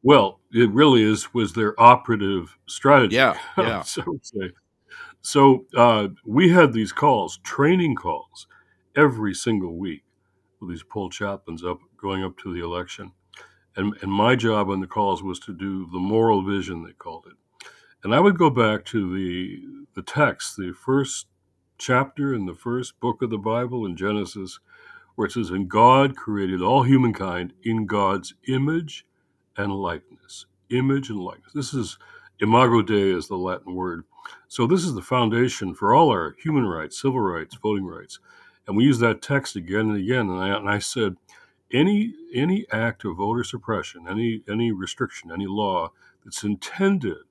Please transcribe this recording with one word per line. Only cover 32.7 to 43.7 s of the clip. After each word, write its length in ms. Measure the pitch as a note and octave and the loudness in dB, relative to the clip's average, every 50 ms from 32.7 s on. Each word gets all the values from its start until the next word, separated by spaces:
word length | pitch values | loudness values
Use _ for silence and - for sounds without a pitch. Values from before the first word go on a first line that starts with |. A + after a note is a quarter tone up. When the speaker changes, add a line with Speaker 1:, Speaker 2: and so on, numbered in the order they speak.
| A#2 A2+ G#2 | 4 4 2
Speaker 1:
Dei 280 | F#2 A2 G2+ G2 G2 | 2 2 2 2 2
is 160 | F#2 F2 D#2 | 0 -2 -4
the 100 | - G#2 | -6 -8
Latin 380 | F#2 F2+ F#2 F#2 - _ - F2+ | -6 -6 -6 -6 -8 _ -12 -10
word. 300 | F#2 F#2 F2+ E2+ E2 E2+ _ _ - - - - - _ | -8 -6 -8 -8 -10 -14 _ _ -20 -20 -20 -20 -20 _
So 200 | _ - - A#2+ A#2 | _ -4 -2 0 2
this 160 | F3+ F#3+ E3 | 2 0 0
is 100 | F#3 C3+ | -2 -6
the 80 | G2 F2 | -6 -6
foundation 720 | - C3 B2+ A#2+ A2 A2 A#2 B2 B2+ - - G2 F#2 D#2+ | -2 0 0 2 2 2 2 0 0 0 -6 -8 -8 -8
for 180 | - G#2 G2+ A#2 | -2 0 4 6
all 180 | D3 E3 D3 | 6 6 4
our 260 | A2+ F#2 E2 D2 - _ | 4 0 -2 -6 -10 _
human 260 | - D#3+ D#3 C#3+ B2 | -6 -2 0 0 0
rights, 340 | G2+ F2 D#2+ D#2 D2 - - | 0 -2 -6 -8 -10 -12 -4
civil 200 | - C3+ C3 C3 | -4 -2 -2 0
rights, 360 | G#2+ F#2+ F2 E2 D#2 - - - | -2 -2 -4 -6 -10 -12 -16 -8
voting 240 | - G#2+ G#2+ G2+ F#2+ | -4 -4 -4 -4 -6
rights. 340 | F2 E2 E2+ F#2 - - - _ _ _ _ _ _ _ _ _ - | -8 -12 -16 -18 -20 -20 -20 _ _ _ _ _ _ _ _ _ -4
And 80 | G2+ | 0
we 80 | G#2 B2 | 4 4
use 160 | D3 C#3 A2+ | 4 4 4
that 220 | A#2 A#2 A2+ A#2 - | 2 2 0 0 -4
text 340 | - C#3+ C#3 C3+ - - | -2 -2 -2 -2 -4 -12
again 320 | G2+ E2+ E2 F#2+ G#2+ A2 A2 | -12 -8 -4 -2 -2 0 0
and 60 | G#2+ | -2
again. 320 | G2+ F#2+ G2+ B2+ B2+ A2+ G2 | -2 -2 -2 -2 -2 -2 -2
And 100 | F2+ F#2 | -4 -4
I, 100 | F#2 G2 G2+ | -2 -2 -4
and 120 | G#2 G#2 G2 | -2 -2 -2
I 80 | G2+ G#2 | -2 -2
said, 380 | - - - B2+ A2 G2+ F#2 _ _ _ - - _ _ _ _ _ _ - | -4 -6 -4 -2 -4 -4 -4 _ _ _ -20 -20 _ _ _ _ _ _ 0
any, 420 | B2+ D3+ F#3+ G#3 G#3 G#3+ A#3 - - E4 - - | 2 2 2 2 0 0 -2 -6 -14 -20 -10 -4
any 300 | A#2 C#3 E3+ F#3+ G#3 A#3 - | -2 0 0 0 -2 -4 -4
act 340 | - A2 A2+ A#2 A2+ _ - | -4 -2 -2 -4 -4 _ -10
of 120 | G#2 E2+ | -10 -6
voter 260 | F2 G2 G#2 A#2 A#2+ A#2 | -6 -4 -4 -4 -4 -6
suppression, 640 | - - A#2 _ - | -8 -10 -14 _ -6